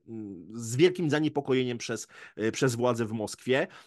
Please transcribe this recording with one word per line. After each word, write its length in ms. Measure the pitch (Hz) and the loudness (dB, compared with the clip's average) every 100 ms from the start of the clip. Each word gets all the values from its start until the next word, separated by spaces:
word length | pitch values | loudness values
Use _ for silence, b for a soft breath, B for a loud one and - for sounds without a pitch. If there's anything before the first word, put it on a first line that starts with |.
| - | -12
mm, 380 | 113 104 90 85 | -12 -12 -12 -14
z 220 | 113 113 123 | -10 -6 4
wielkim 340 | 180 185 160 | 4 4 0
zaniepokojeniem 680 | 151 151 143 135 131 127 117 | 2 2 0 0 0 0 -4
przez, 300 | - 113 - B B - | -6 -8 -8 B B -2
e, 160 | 110 | -2
przez 240 | 110 135 117 | 2 0 2
władze 300 | 123 117 110 | 2 2 -2
w 60 | |
Moskwie. 560 | 110 104 - - 131 190 B | -4 -6 -8 0 0 0 B